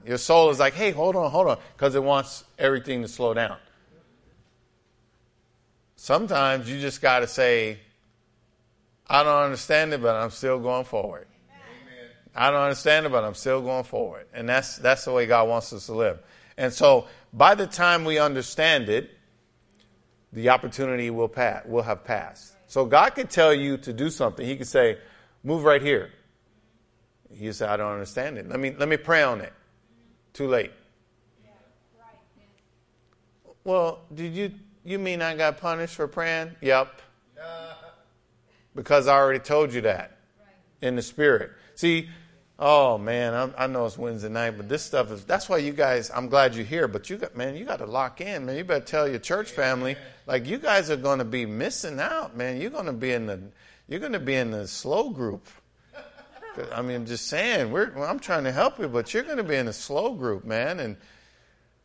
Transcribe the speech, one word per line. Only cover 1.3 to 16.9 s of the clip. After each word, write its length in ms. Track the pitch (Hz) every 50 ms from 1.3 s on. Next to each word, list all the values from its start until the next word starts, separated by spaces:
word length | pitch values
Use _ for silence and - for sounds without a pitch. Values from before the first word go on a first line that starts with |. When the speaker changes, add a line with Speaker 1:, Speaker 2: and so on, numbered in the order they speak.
| 139 175 190
Speaker 1:
on," 100 | 156 117 - - - -
'cause 180 | - 139 139 127
it 80 | 139 135
wants 400 | 139 143 139 131 - - - - _ _
everything 440 | - 139 135 135 127 123 139 131 123
to 60 | 113
slow 260 | 104 - - 123 117 113
down. 240 | 117 117 101 98 - _ _ _ _ _ _ _ _ _ _ _ _ _ _ _ _ _ _ _ _ _ _ _ _ _ _ _ _ _ _ _ _ _ _ _ _ _ _ _ _ _ _ _ _ _ _ _
Sometimes 760 | - - - 135 170 226 190 190 143 139 135 135 131 117 117
you 80 | 135 139
just 220 | 143 139 - -
gotta 260 | - 135 127 127 120
say, 520 | 113 - 135 127 123 120 117 110 110 107 101 - _ _ _ _ _ _ _ _ _ _ _ _ _ _ _ _ _ _ _ _ _ _ _ _
"I 140 | - - 143
don't 220 | 147 151 147 143 143
understand 500 | 139 135 120 - - 151 156 160 156 151
it, 80 | 131
but 140 | 117 117 113
I'm 160 | 110 113 113
still 280 | - - 139 131 131 127
going 260 | 117 123 123 127 127
forward. 420 | - - 107 95 104 85 85 - - _ _ _ _
Speaker 2:
Amen. 580 | _ - - - - - - - - 123 120 - - _ _ _ -
Speaker 1:
I 160 | 117 120 139
don't 120 | 143 143
understand 440 | 139 143 135 - - 156 151 156 156
it, 60 | 147
but 140 | 127 120 107
I'm 100 | 107 101
still 260 | - - 139 131 135
going 220 | 123 123 131 127 123
forward." 440 | - - 110 107 92 80 - - - -
And 140 | 117 117
that's, 300 | 117 127 135 131 - -
that's 260 | - 131 131 135 131 -
the 80 | 143
way 140 | 127 123 120
God 240 | 110 117 117 110 113
wants 240 | 117 113 113 - 113
us 140 | 101 -
to 60 | - 110
live. 260 | 110 113 101 85 80 - _ - - _ - _
And 140 | - 131 127
so 340 | 120 - - 143